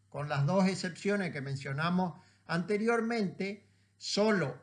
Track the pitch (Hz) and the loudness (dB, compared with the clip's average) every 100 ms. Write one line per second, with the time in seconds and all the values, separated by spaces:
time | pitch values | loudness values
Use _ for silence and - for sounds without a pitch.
0 | _ 143 143 143 143 190 190 185 180 160 | _ -8 -2 0 4 4 4 2 -4 -4
1 | 196 202 175 147 135 139 147 139 170 180 | -2 0 -2 -4 -6 -6 -6 -2 0 2
2 | 180 - - _ - 170 175 208 226 233 | 0 -4 -20 _ -4 -4 0 0 2 2
3 | 226 233 190 - 190 208 _ _ _ _ | 0 0 -2 -2 -6 -6 _ _ _ _
4 | - - 220 202 139 - | -4 2 4 4 0 -4